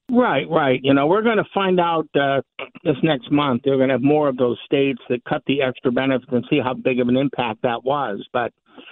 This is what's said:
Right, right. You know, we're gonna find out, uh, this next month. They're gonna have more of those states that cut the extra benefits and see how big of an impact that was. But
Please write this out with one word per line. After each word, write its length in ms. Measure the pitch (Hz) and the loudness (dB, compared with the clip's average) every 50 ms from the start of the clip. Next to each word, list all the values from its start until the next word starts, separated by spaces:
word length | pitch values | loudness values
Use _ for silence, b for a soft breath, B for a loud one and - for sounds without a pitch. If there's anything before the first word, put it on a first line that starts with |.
| _ - | _ -2
Right, 360 | 247 240 247 220 156 135 151 147 | 0 2 2 2 0 -2 -2 -2
right. 300 | 160 160 151 135 127 127 | 0 0 2 2 0 2
You 100 | 131 135 | 2 2
know, 140 | 139 139 139 | 2 4 4
we're 160 | 151 180 214 | 2 2 2
gonna 240 | 214 240 226 202 - - - | 2 2 0 0 -2 -2 -2
find 260 | 202 196 190 185 180 | -2 0 2 2 2
out, 280 | 175 170 165 160 156 - - | 2 2 0 -2 -4 -2 -2
uh, 280 | 147 139 139 139 139 - - _ - 135 123 - - | 0 0 2 0 -2 -4 -6 _ -16 -16 -16 -16 -6
this 140 | - - 143 - | -4 -4 -2 0
next 300 | - 160 151 127 - - | 0 0 0 -2 -2 -2
month. 300 | 139 147 147 139 123 117 - | 0 0 2 0 0 0 0
They're 140 | 139 135 131 | 0 2 2
gonna 160 | 131 131 135 | 2 2 2
have 80 | 120 | 2
more 260 | 120 139 151 151 151 139 | 2 2 2 2 2 0
of 80 | 131 | 0
those 220 | 127 131 120 117 - - | 0 0 -2 -2 -4 -4
states 340 | - - 139 139 139 135 120 - - | -2 0 0 0 0 -2 -4 -6 -6
that 160 | 123 120 - | -6 -6 -4
cut 180 | - 151 151 - | -6 -6 -4 -2
the 160 | - 139 139 | -2 -2 0
extra 280 | 135 127 123 - - 131 | 0 -2 -4 -2 -2 -2
benefits 400 | 120 131 131 135 135 123 - - | 0 0 0 0 0 -2 -2 -2
and 140 | 127 120 120 - | -2 -2 0 0
see 100 | 151 143 | 0 0
how 120 | 120 127 127 | 0 -2 -4
big 260 | 120 117 127 131 123 | -2 -2 0 0 2
of 80 | 123 120 | 2 2
an 80 | 123 | 2
impact 460 | 131 139 139 - - 123 117 107 - | 2 0 0 -2 -4 -4 -4 -4 -2
that 200 | - 127 117 120 | -2 -2 -2 -2
was. 460 | 120 127 143 147 135 117 101 104 - - | -2 -2 -2 -2 -2 -4 -6 -8 -10 -6
But 220 | - 123 120 - - _ B B B B B B | -4 -4 -4 -4 -6 _ B B B B B B